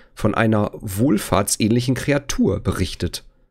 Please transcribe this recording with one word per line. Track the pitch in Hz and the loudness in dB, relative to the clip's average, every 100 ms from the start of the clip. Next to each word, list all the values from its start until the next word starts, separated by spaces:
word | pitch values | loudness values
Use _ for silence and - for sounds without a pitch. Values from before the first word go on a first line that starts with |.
| - | -16
von | - 107 | -4 0
einer | - 113 107 104 | 2 2 2 0
wohlfahrtsähnlichen | - 107 95 135 202 - 95 101 - 107 120 123 | -4 -6 0 2 2 2 0 0 0 2 2 0
Kreatur | 123 - 143 - - 214 92 | 0 0 -2 -2 0 0 0
berichtet. | - 82 85 - 87 - - _ _ | -2 -2 -4 -4 -6 -6 -16 _ _